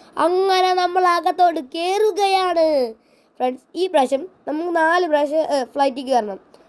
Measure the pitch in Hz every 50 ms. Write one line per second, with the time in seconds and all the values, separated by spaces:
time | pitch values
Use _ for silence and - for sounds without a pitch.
0 | - - - - 294 330 359 370 381 392 370 370 370 370 370 370 359 349 359 370
1 | 370 349 349 349 339 370 339 349 359 349 330 320 269 254 - 330 339 359 392 415
2 | 440 427 359 381 403 392 381 381 370 359 349 330 320 320 302 277 247 226 220 -
3 | _ _ _ _ _ _ _ - 247 254 254 254 _ _ - 320 370 370 359 302
4 | 262 254 277 262 339 370 - _ _ - 285 311 339 359 339 330 320 320 339 359
5 | 359 330 302 294 294 277 294 320 302 - 285 277 254 - - 285 277 277 240 277
6 | 262 254 262 240 214 208 196 196 - _ - - _